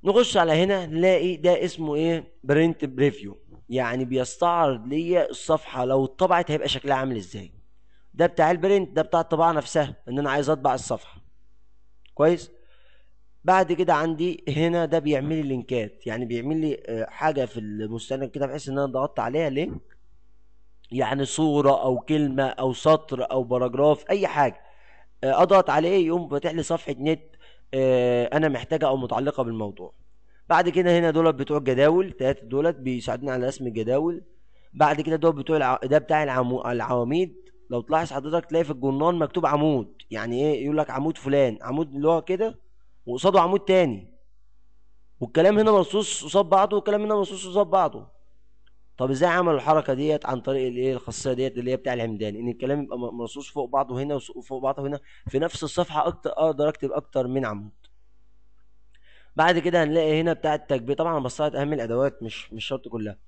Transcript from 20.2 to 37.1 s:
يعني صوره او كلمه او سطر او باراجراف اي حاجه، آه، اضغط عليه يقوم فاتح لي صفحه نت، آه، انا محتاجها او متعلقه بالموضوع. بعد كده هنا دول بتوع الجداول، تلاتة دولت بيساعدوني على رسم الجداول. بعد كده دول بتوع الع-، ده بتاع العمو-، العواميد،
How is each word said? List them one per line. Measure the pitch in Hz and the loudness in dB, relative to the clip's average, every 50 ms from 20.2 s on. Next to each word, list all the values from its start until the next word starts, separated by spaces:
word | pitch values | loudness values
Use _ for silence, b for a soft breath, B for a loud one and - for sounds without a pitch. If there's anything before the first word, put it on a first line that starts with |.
| - - - - - - - - - - - - - - | -20 -20 -20 -20 -20 -20 -20 -20 -20 -20 -20 -20 -20 -10
يعني | 117 127 131 107 131 139 139 | -4 -4 -2 -2 0 -2 -2
صوره | 131 - - 156 156 147 147 143 139 139 - - | -4 -2 0 0 2 2 4 4 4 4 4 2
او | 131 127 123 | 0 -2 -2
كلمه | - - 156 156 151 143 131 135 135 131 | -2 -2 0 0 0 0 0 0 -2 -2
او | - - 131 131 123 | -2 -2 -2 -2 -2
سطر | - - 156 156 156 156 - - 127 123 - | 0 4 4 4 4 2 -6 -6 -6 -4 -2
او | - 131 127 | -2 -4 -2
باراجراف | 117 127 123 127 123 117 131 143 151 151 143 - - | 0 0 0 0 0 0 2 4 4 4 2 0 -2
اي | 185 202 190 - | -2 0 0 -2
حاجه، | - 151 143 123 101 - b b b b b b b b b b - - - | 2 2 0 0 0 -6 b b b b b b b b b b -14 -6 -2
آه، | 131 135 - | 0 4 4
اضغط | 175 185 196 190 185 175 | 4 6 6 6 6 6
عليه | 139 151 160 170 190 196 175 160 | 2 2 2 4 2 2 2 2
يقوم | 165 180 175 139 | 0 -2 -2 -2
فاتح | 143 143 - 175 | -6 -4 -2 -2
لي | 160 165 151 | -4 -4 -2
صفحه | - 170 170 - - 143 127 | -2 -2 -4 -2 -6 -8 -4
نت، | 135 151 156 151 - - - b b b b b b b - | 0 -2 -2 -2 -4 -20 -20 b b b b b b b -2
آه، | 135 131 131 127 127 123 123 123 120 120 | 0 2 4 4 4 4 2 2 2 0
انا | - - 151 156 156 | 0 0 0 2 2
محتاجها | 139 123 131 - 160 156 151 143 | 0 -2 -4 -4 -2 0 0 0
او | 135 135 | 0 0
متعلقه | 123 120 120 113 131 143 147 - 131 | -2 -4 -4 -2 -2 -2 -2 -2 -4
بالموضوع. | 117 117 110 107 104 98 - 90 85 - - - - - - - - - - - - | -4 -4 -6 -6 -8 -8 -12 -16 -18 -18 -20 -20 -20 -20 -20 -20 -20 -20 -20 -2 2
بعد | 165 160 180 175 | 2 4 4 2
كده | 165 175 185 175 175 170 | 2 2 4 4 4 4
هنا | 170 165 | 4 4
دول | 151 160 165 165 151 | 4 4 4 4 4
بتوع | 131 135 - 147 147 | 2 -2 -2 -2 0
الجداول، | 139 131 127 123 139 151 160 180 190 190 | 0 0 2 4 6 6 6 4 2 0
تلاتة | - - 131 131 139 - - 117 | -4 -4 -2 -2 -2 -2 -6 -6
دولت | 120 139 147 165 170 | -2 0 0 0 -2
بيساعدوني | 170 131 131 127 123 110 - 117 123 131 143 | -2 -4 -6 -4 -4 -4 -6 -6 -6 -4 -6
على | 127 127 123 127 | -4 -2 -4 -4
رسم | 135 - 131 120 | -4 -6 -8 -8
الجداول. | 107 113 110 110 127 139 156 170 170 170 - - - - - - - - - - - | -4 -4 -2 0 0 0 0 -2 -4 -6 -10 -18 -20 -20 -20 -20 -20 -20 -20 -20 0
بعد | - 156 147 151 147 | 2 2 2 2 0
كده | 156 151 160 | -2 -2 -2
دول | 160 147 165 160 | 2 2 2 2
بتوع | 143 135 - 160 151 | 2 -2 0 0 2
الع-، | 139 127 131 - - | 2 2 0 0 0
ده | 131 139 151 | 2 2 2
بتاع | 143 - 156 151 151 | 2 2 0 0 0
العمو-، | 143 127 127 127 123 123 127 - 113 | 0 0 0 0 0 -2 -4 -4 -4
العواميد، | 123 117 113 120 127 123 120 120 | -4 -4 -2 -2 0 -2 0 0